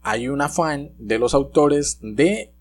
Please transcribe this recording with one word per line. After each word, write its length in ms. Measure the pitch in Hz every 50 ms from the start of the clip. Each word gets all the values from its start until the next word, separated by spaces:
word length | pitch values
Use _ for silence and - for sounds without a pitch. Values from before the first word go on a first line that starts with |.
hay 280 | _ - 110 117 120 127
un 120 | 139 139
afán 520 | 143 147 - - 165 160 151 143 143 147 - -
de 220 | 117 104 110 110
los 140 | 120 120 -
autores 680 | 143 139 139 - 160 147 147 143 147 147 143 - -
de 520 | - 107 107 104 143 175 208 220 - - _ _